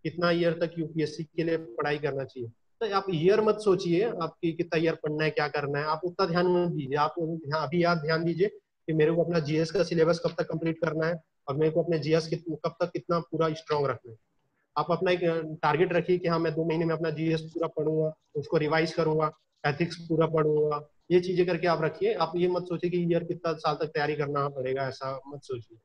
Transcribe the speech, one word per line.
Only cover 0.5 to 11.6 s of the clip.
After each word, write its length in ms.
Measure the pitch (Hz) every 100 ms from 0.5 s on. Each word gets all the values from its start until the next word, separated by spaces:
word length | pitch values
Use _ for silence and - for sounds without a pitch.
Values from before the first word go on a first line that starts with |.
तक 200 | 165 170 170
यूपीएससी 460 | 160 160 151 -
के 200 | 160 -
लिए 120 | 165 165
पढ़ाई 420 | 160 - 147 147
करना 260 | 143 135
चाहिए, 240 | 131 127 117
तो 480 | _ _ _ 220 196
आप 100 | 190
year 300 | 165 175 214
मत 180 | 214 214
सोचिए 460 | 208 180 175 170
आपकी 480 | 233 180 160 - 170
कितना 260 | 156 175 165
year 160 | 165
पढ़ना 300 | 160 156 151
है, 60 | 156
क्या 180 | 147 147
करना 300 | 147 143 143
है, 60 |
आप 160 | 156 156
उतना 220 | 175 175 190
ध्यान 200 | 170 180
मत 220 | 180 175
दीजिए। 280 | 151 131 143
आप 180 | 156 175
ध्यान, 420 | 160 165 139 156
अभी 220 | 147 175
यार 120 | 170 175
ध्यान 280 | 151 160
दीजिए 240 | 170 160 208 - _ _ -
कि 60 |
मेरे 200 | 160 151
को 120 | 165
अपना 140 | 165 170
जीएस 320 | 143 156 160
का 120 | 175
syllabus 400 | 170 170 160 170
कब 60 | 165
तक 180 | - 160
complete 300 | 160 165 160
करना 280 | 160 156 160
है 140 | 170 _ _ -
और 80 |
मेरे 140 | 139